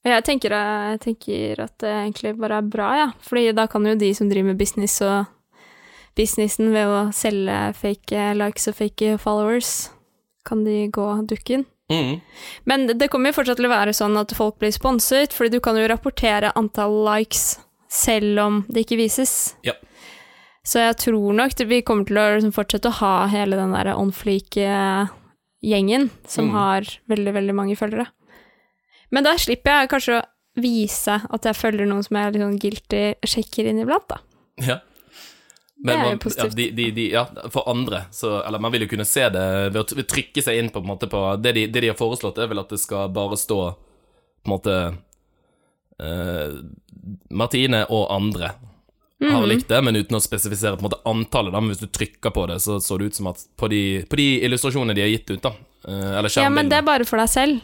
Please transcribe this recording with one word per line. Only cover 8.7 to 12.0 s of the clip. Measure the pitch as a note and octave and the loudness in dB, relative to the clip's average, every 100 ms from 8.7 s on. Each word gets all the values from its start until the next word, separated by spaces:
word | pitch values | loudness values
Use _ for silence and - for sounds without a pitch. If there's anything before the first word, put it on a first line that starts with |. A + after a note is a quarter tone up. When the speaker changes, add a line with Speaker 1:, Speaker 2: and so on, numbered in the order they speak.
| - | -2
Speaker 1:
fake | G#3 - G#3+ G#3+ | -4 0 0 0
followers, | A3 G#3 G#3+ A#3+ A#3+ - - - _ _ _ _ - | 0 0 2 0 -2 -6 -8 -16 _ _ _ _ -4
kan | A3 G#3+ | -2 0
de | G#3+ G#3 | 0 0
gå | G#3 G3+ G#3 G#3+ | -2 -2 -2 -2
dukken. | G#3+ - C4 C4+ _ _ | -6 -2 -2 -2 _ _
Speaker 2:
Mm. | D#3+ | -2